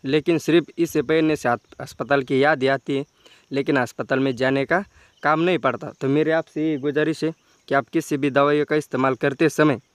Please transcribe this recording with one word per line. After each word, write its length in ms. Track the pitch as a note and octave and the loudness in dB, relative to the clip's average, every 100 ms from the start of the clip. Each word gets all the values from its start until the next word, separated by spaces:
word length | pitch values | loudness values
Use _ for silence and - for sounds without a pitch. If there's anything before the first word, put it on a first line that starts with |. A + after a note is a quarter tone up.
लेकिन 340 | C3+ D3+ D3 E3 | 0 0 2 0
सिर्फ 280 | - E3 D3 - | 2 2 0 -4
इसे 240 | E3 D#3 | -2 -2
पहनने 340 | B2+ D#3+ D#3 D3+ | 0 0 2 0
से 120 | B2 | 0
आप, 120 | A#2+ _ - | -2 _ -18
अस्पताल 420 | C3 - A#2+ C#3+ | -18 -10 -2 0
की 220 | C3+ C3+ | 0 2
याद 180 | C#3 C3+ | 2 2
ही 60 | C3 | 0
आती 280 | C3+ - C3+ | 0 -2 -6
है, 80 | C#3+ _ - - _ | -6 _ -20 -20 _
लेकिन 240 | C3 C#3+ C#3+ | -6 0 0
अस्पताल 440 | B2 - A#2 C3 | 0 -6 -4 -2
में 160 | C3+ A#2+ | -2 -2
जाने 280 | C3 C#3 | -2 0
का 200 | C3+ E3+ G3+ _ _ _ | 0 -2 -2 _ _ _
काम 180 | D3 D#3 | -2 0
नहीं 180 | E3+ F3 | 2 0
पड़ता। 320 | D3 A#2+ D3+ | -2 -4 -10
तो 180 | - C3+ | -6 -2
मेरी 220 | C#3+ D#3 | 0 2
आपसे 400 | D#3+ D#3+ D#3+ D#3 | 0 -2 -4 -4
ये 60 | D3+ | -2
गुजारिश 480 | C#3+ C#3+ D3+ D#3 | -2 -2 -2 -2
है 80 | D#3 E3 _ _ - | -4 -6 _ _ -2
कि 60 | |
आप 140 | C#3 C3 | -2 0
किसी 280 | E3 - D3 | -4 -2 -2
भी 140 | C#3+ | 0
दवाइयों 340 | C3 C#3+ D3 | 2 2 2
का 120 | D3 D3+ | 0 -2
इस्तेमाल 380 | - B2+ C3+ | -2 -2 0
करते 340 | C3 C#3+ B2+ D#3+ | 0 -2 0 0
समय 320 | - D3+ A#2+ _ | 4 2 2 _